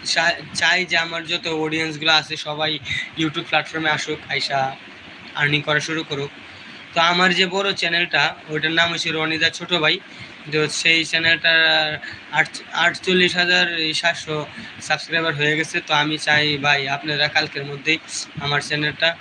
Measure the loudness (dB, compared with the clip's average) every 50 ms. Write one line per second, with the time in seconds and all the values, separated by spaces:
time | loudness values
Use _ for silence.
0 | -4 0 2 2 4 2 2 -2 -6 -10 -4 0 2 4 4 4 2 2 0 0
1 | 0 0 -4 -8 -6 -4 -6 -4 -2 -2 -2 0 0 0 0 0 -2 -2 -4 -2
2 | 2 4 4 4 4 0 -8 -8 -6 -6 -4 -2 -2 -2 -2 -4 -6 -6 -6 -6
3 | -6 -8 -4 -2 -2 -2 -2 -4 -6 0 0 0 0 0 -4 -2 0 0 0 0
4 | 0 -4 -6 -8 -6 -6 -4 -4 -2 0 0 0 0 0 -4 -8 -16 -18 -18 -18
5 | -18 -18 -18 -18 -18 -12 -4 0 0 2 2 2 2 2 0 0 0 0 -4 -4
6 | -4 -6 -6 -6 -6 -8 -8 -14 -20 -18 -18 -18 -18 -18 -18 -18 -18 -4 0 2
7 | 4 4 4 4 4 4 4 4 2 2 2 0 0 0 -2 -2 -2 0 0 0
8 | 0 0 2 2 2 2 0 -4 -10 -6 -4 -2 -2 0 2 2 2 2 2 -2
9 | -4 -2 -2 -2 0 0 0 2 0 0 0 -2 -4 -2 0 2 4 4 2 2
10 | -4 -12 -18 -16 -16 -16 -16 -16 -12 -2 0 0 0 0 0 0 2 4 4 4
11 | 2 2 0 0 2 2 2 4 4 4 4 6 6 6 4 4 2 0 -2 -6
12 | -8 -10 -14 -14 -14 -6 0 0 0 0 -2 -14 -14 -8 -2 2 2 2 2 0
13 | 0 2 4 4 4 4 4 2 2 4 4 4 4 2 0 -2 -2 -2 -2 0
14 | 0 0 0 0 -4 -4 -4 -4 -4 -6 -10 -14 -16 -16 -16 -14 -4 -2 -2 -2
15 | -2 -2 -2 0 0 0 0 2 2 2 2 2 0 -2 -4 -6 -2 2 2 2
16 | 4 2 0 -2 0 2 2 4 4 2 0 0 2 2 2 2 2 -2 -4 -4
17 | -2 -4 0 0 0 2 2 0 0 0 -4 -8 -8 -8 -8 -6 0 0 0 0
18 | -2 -8 -10 -10 -10 -10 -10 -6 -4 0 0 0 0 0 -2 0 0 -2 0 0
19 | 0 0 0 -2